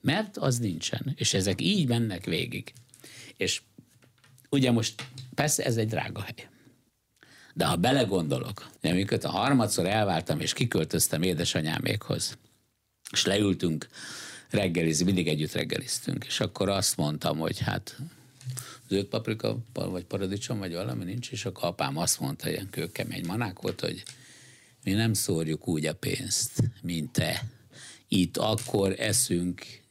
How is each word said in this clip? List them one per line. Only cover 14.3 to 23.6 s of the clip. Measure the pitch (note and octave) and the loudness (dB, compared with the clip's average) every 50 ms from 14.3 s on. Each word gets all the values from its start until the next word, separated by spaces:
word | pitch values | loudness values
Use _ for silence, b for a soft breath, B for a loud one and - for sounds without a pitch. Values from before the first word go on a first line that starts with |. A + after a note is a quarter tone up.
| B B B B | B B B B
reggelizni, | - G#2 G2+ F#2 E2 F2 E2 E2 D#2+ D2+ F2 | 0 2 2 4 2 2 2 2 2 4 4
mindig | F2+ G2+ F#2 E2 D#2+ | 4 4 4 2 2
együtt | D#2 D2+ D2+ - | 2 0 0 -2
reggeliztünk, | - D#2+ D2+ - - - - - - - - - - - - | -2 -2 -2 -2 -2 -6 -4 -4 -6 -4 -2 -4 -4 -4 -4
és | - - - | -4 -2 -2
akkor | - - - - G2+ F#2+ | -2 -2 0 0 0 2
azt | G2+ G2 F#2+ - - - | 2 2 2 0 0 2
mondtam, | D#2+ D2 D2+ D2 - D#2+ D2+ D2+ | 0 0 0 0 0 0 0 2
hogy | D#2+ E2 - - | 0 -2 -2 -2
hát | - - F#2+ F#2+ - - - - C3+ E3+ - - - - _ - - B2+ B2+ B B B B B B - | -2 -2 -2 -2 -6 -8 -14 -12 -14 -14 -14 -20 -20 -20 _ -14 -12 -8 -8 B B B B B B -2
zöld | G2 G2 G2+ | 0 0 0
paprika, | - - A2+ A2+ - G#2+ A2 - G#2+ A2+ A#2 A#2 - - | 0 -4 -4 -2 -4 -6 -2 -2 -2 -2 -2 -6 -8 -6
pa-, | - - F#2 | -6 -4 -4
vagy | F#2 F2+ F2+ | -4 -6 -6
paradicsom, | - - F#2+ G2 F#2+ G2 G2+ - - B2 G#2 | -6 -4 -4 -2 -2 -4 -4 -4 -4 -4 -4
vagy | F#2+ F2+ E2+ | -4 -4 -4
valami | E2+ G2 A#2+ B2 A#2+ A2 | -4 -4 -4 -4 -4 -6
nincs, | E2+ G#2 A#2+ A#2+ - | -6 -6 -6 -8 -8
és | - A2 - | -8 -6 -6
akkor | - F2+ - - | -6 -6 -2 -4
apám | E2+ F2 - D2 C#2 - - | -4 -2 -2 -2 -2 -2 -2
azt | E3+ - - - | 0 0 0 0
mondta, | - C#2 - - - - | 0 -4 -4 -4 -4 -4
ilyen | - - - - | -4 -4 -6 -6
kőkemény | - - E2 E2+ - - F#2+ - - F2+ F2 | -6 -6 -6 -6 -4 -6 -6 -6 -6 -6 -4
manák | E2+ F#2 A2+ B2 G2+ - | -4 -2 -2 -4 -4 -6
volt, | - | -6